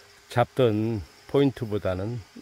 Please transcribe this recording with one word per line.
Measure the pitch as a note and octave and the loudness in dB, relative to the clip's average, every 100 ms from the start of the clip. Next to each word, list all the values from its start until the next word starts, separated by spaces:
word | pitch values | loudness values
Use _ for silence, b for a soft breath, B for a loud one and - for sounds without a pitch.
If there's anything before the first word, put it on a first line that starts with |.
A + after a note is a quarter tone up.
| B B _ | B B _
잡던 | - A#2+ - B2 G#2 A2 A2+ - - - | 0 0 2 2 2 0 -4 -8 -16 -2
포인트보다는, | C#3 C#3 - A2+ G2+ F#2+ F2+ G#2 A#2+ - - | 2 2 0 -4 -4 -2 -4 -4 -8 -12 -12